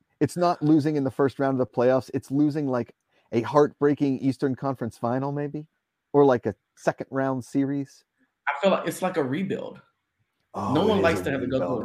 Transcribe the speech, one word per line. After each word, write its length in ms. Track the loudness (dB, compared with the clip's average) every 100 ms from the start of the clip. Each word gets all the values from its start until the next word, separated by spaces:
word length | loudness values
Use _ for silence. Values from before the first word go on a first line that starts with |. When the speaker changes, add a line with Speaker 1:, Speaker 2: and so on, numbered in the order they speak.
| _ -2
Speaker 1:
it's 180 | -2 0
not 240 | 0 2
losing 360 | 2 4 2 0
in 80 |
the 60 | -2
first 280 | 0 0 0
round 160 | -2
of 40 | 0
the 140 | -2
playoffs, 380 | 2 2 2 0
it's 180 | -8 -4
losing, 340 | 0 0 0 -2
like, 280 | -4 -4 _ _ _ _
a 120 | -4
heartbreaking 760 | 2 4 4 2 0 2 0 0
Eastern 380 | -2 -2 -2 -4
Conference 420 | -6 -6 -8 -6
final, 320 | -4 -4 -4
maybe? 360 | -6 -8 -10 -14 _ _ _ _
Or, 120 | 4 6
like, 200 | 6 0
a 80 | -8 _ _
second 300 | -4 -4 -4
round 340 | -4 -2 -4
series? 600 | -4 -2 -2 -4 -8 -14 _ _ _ _ -6
Speaker 2:
I 120 | 0
feel 100 | 2
like 160 | 0 -2
it's 120 | -4
like 140 | -4 -2
a 60 |
rebuild. 580 | -2 -4 -4 -6 -10 -16 _ _ _ _ _ _ _
Speaker 1:
Oh, 200 | -8 -2
Speaker 2:
No 80 | 2
Speaker 1:
it 60 | 2
Speaker 2:
one 100 | 4
Speaker 1:
is 40 |
Speaker 2:
likes 160 | 2 0
Speaker 1:
a 40 |
Speaker 2:
to 60 | -2
have 100 | -4
to 60 | -4
go 120 | -4
through 80 | -2
a 40 | -4